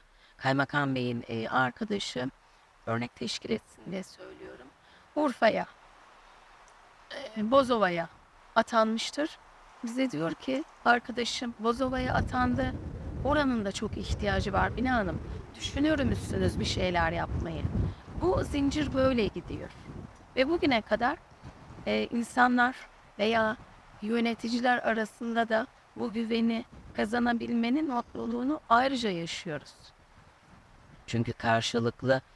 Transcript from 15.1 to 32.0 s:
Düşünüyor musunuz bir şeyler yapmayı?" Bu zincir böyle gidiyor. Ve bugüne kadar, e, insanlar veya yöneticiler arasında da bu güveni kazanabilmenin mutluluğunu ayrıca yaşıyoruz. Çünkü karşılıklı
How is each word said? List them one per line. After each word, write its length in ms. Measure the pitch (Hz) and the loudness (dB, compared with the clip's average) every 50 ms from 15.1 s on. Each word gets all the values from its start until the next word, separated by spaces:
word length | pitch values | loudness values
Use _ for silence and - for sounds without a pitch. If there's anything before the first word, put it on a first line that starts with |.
| 156 - - - - - - - - | -2 -6 -6 -8 -10 -12 -12 -14 -12
Düşünüyor 440 | - - - - 277 294 311 311 285 | -10 -8 -4 0 2 2 2 2 2
musunuz 600 | 262 240 - - - - - 190 185 180 - - | 2 0 0 -2 -2 -4 -2 0 0 0 0 0
bir 60 | 220 | -2
şeyler 460 | - - 190 190 180 175 170 165 165 | -2 0 0 0 0 2 2 2 2
yapmayı?" 520 | 170 170 156 - - - 170 170 160 147 143 - - - - - - - - - - - | 0 -2 -4 -4 -4 -4 -4 -4 -4 -4 -4 -2 0 0 -2 -2 -4 -8 -12 -14 -6 -2
Bu 220 | 311 359 370 - 381 | 0 2 2 2 0
zincir 500 | 247 294 285 277 277 277 302 285 - - | 0 0 0 0 2 2 0 0 0 2
böyle 340 | 262 262 269 262 233 202 180 | 2 4 4 4 2 2 0
gidiyor. 420 | - 175 - - 147 151 156 - - - - - - - - - - - - - - | -2 -6 -10 -8 -10 -10 -10 -12 -14 -16 -18 -16 -14 -14 -16 -16 -18 -20 -20 -4 0
Ve 140 | 247 262 285 | 0 2 2
bugüne 320 | 339 349 370 294 247 220 | 2 2 2 2 2 2
kadar, 360 | - - 214 208 233 214 320 - - - - - - - - - - - - - - | 0 0 0 2 2 0 -2 -2 -8 -18 -20 -20 -20 -20 -20 -20 -20 -20 -16 -10 -4
e, 220 | 214 214 220 214 - | -2 0 0 0 -2
insanlar 640 | - 233 233 - - 254 247 247 247 247 240 254 262 - - - - - - - - - | -2 -4 -4 0 2 4 4 6 6 4 4 2 0 -4 -12 -20 -20 -20 -20 -12 -4 -2
veya 380 | 208 220 233 226 220 214 233 - - - - - - - - - | 0 2 2 2 2 0 -2 -4 -10 -18 -20 -20 -20 -20 -16 -10
yöneticiler 760 | 208 214 233 233 233 233 226 - - 226 240 240 247 247 247 - | -4 -2 0 2 2 0 0 -2 -2 -2 0 2 2 2 2 2
arasında 720 | - - 220 226 220 - - - 233 233 226 233 233 226 | 2 0 0 0 0 -4 -6 -8 -6 -2 0 0 2 2
da 180 | - 220 254 - - - - - - | 2 0 0 -2 -8 -18 -20 -14 -8
bu 180 | 214 233 240 196 | -6 -6 -4 -2
güveni 520 | 233 226 220 233 233 226 226 226 226 - - - - - - - | -2 -2 0 2 2 2 2 0 0 -4 -8 -14 -20 -20 -8 -4
kazanabilmenin 960 | - 233 208 233 240 240 240 233 226 233 226 240 233 233 233 254 311 311 285 | -4 -2 0 0 0 2 2 0 0 -2 -2 0 0 2 2 2 0 0 0
mutluluğunu 680 | 247 233 - - - 240 226 226 233 240 247 269 311 311 - - | -2 -4 -4 -6 -8 -8 -6 -4 -4 -2 -2 -2 -2 -2 0 4
ayrıca 400 | 233 240 262 269 277 240 240 208 | 4 4 4 4 0 0 -2 -2
yaşıyoruz. 640 | 180 165 170 165 - - - 170 147 147 - - - - - - - _ - - - - - - - _ _ - - - - - - - - - - - - - | -2 -2 -4 -6 -8 -8 -8 -8 -8 -8 -10 -14 -20 -20 -20 -20 -20 _ -20 -20 -20 -20 -20 -20 -20 _ _ -20 -20 -20 -20 -20 -20 -20 -20 -20 -20 -18 -8 -2
Çünkü 260 | - 117 117 - - | 0 0 0 0 -2
karşılıklı 880 | - - 117 113 113 - - - 120 113 120 - - | -2 2 2 4 4 2 0 0 0 0 0 -2 0